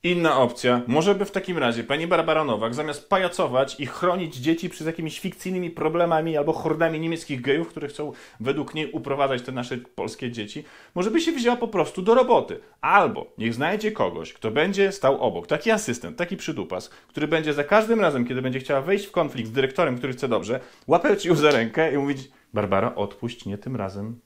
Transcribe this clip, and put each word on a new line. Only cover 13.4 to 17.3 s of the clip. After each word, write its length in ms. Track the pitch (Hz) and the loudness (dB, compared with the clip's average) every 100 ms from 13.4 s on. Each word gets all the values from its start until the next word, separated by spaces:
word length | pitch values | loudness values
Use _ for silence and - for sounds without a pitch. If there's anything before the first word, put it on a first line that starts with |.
| 113 | -2
znajdzie 380 | 117 151 208 214 | 0 -2 0 -2
kogoś, 420 | 214 98 82 78 | 0 -2 -2 -12
kto 180 | - 110 | -6 -2
będzie 400 | 120 175 196 196 | 0 0 2 0
stał 300 | 190 135 135 | 2 2 2
obok. 260 | 123 87 - | 0 -2 -2
Taki 240 | 151 226 | -2 2
asystent, 460 | 214 - 117 87 117 | 0 0 -6 -6 -6
taki 200 | 175 190 | -6 -6
przydupas, 520 | - 147 92 92 - | -6 -6 -4 -6 -8
który 380 | - _ - | -20 _ -4
będzie 260 | 151 | 0